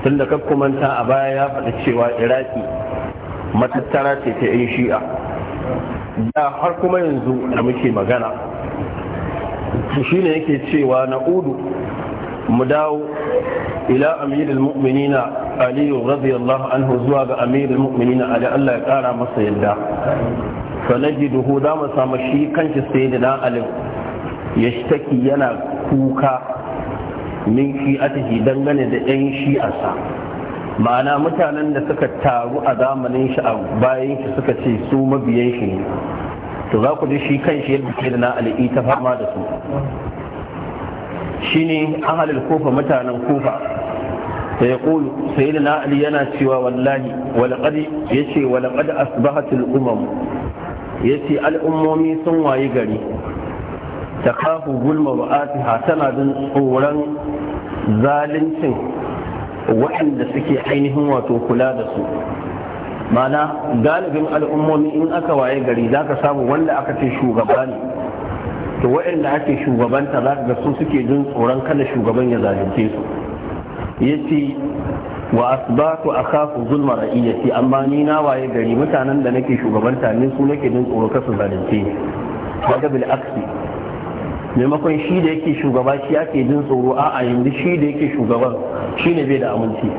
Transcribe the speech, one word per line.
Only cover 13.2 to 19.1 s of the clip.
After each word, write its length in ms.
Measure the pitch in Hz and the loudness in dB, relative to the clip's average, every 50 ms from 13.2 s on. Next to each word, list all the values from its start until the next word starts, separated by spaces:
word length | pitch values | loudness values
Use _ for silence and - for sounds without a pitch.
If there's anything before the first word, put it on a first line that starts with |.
| 151 151 165 170 - - - - - - - - - - | -4 0 0 0 0 0 -4 -4 -4 -4 -6 -6 0 2
ila 320 | 127 131 143 156 160 160 147 | 2 4 4 2 2 0 -2
amirul 360 | 139 139 147 156 156 139 131 | -2 0 0 0 0 2 2
mu'minina 640 | 135 143 143 135 139 131 131 139 143 139 143 131 120 - - - - - - - | 2 0 0 2 2 2 2 2 2 4 2 2 0 0 -4 -6 -6 -6 0 0
Ali 320 | 131 127 127 139 147 147 | 0 2 2 2 2 2
radiyallahu 720 | 139 127 113 123 143 139 127 135 131 120 120 123 131 131 135 135 127 | 2 0 2 0 0 2 2 0 0 2 2 0 0 0 0 0 0
anhu, 320 | 135 135 131 127 123 117 131 | 2 2 2 2 2 2 2
zuwa 180 | 143 139 135 | 2 2 2
ga 100 | 123 131 - | 0 0 -2
amirul 380 | 120 120 127 139 143 131 127 127 | 0 2 2 2 2 2 2 2
mu'minina 540 | 135 135 127 123 120 123 127 127 123 107 113 | 2 2 2 2 2 4 4 2 2 2 2
Ali, 100 | 117 117 | 2 2
Allah 280 | 131 - 143 139 135 123 | 2 2 2 2 2 2
ya 100 | 113 - | 0 2
kara 300 | - 135 139 127 123 | 2 2 2 2 0